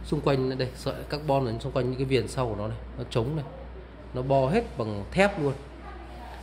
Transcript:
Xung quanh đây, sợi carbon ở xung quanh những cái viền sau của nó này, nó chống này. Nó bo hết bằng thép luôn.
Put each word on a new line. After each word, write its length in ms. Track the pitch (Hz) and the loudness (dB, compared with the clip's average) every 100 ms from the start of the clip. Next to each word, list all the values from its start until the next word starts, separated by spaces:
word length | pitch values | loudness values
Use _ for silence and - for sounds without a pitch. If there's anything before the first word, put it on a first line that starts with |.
| - | -2
Xung 160 | 151 | 2
quanh 360 | 147 135 131 131 | 4 4 2 0
đây, 100 | 127 - | -2 -2
sợi 180 | 139 127 127 | -4 -4 -4
carbon 360 | 147 151 135 127 | -2 2 4 2
ở 80 | 113 | -2
xung 120 | 135 | -2
quanh 140 | 131 127 | 0 0
những 120 | 127 | 0
cái 80 | 131 | 4
viền 220 | 127 110 | 4 4
sau 220 | - 123 | 0 0
của 60 | 101 | 0
nó 120 | 107 | -4
này, 100 | 113 - - | -4 -8 -8
nó 60 | 120 | -2
chống 260 | 127 113 156 | 0 2 0
này. 100 | 139 - - - - - - | -4 -10 -12 -14 -14 -16 -8
Nó 80 | 127 | -2
bo 280 | 131 139 131 | 4 6 6
hết 280 | 208 233 - | 4 2 -2
bằng 260 | 107 101 98 | -2 -2 0
thép 320 | 175 202 185 | 4 4 4
luôn. 100 | 143 - - - - - - - - - | -2 -2 -8 -14 -14 -14 -14 -14 -14 -14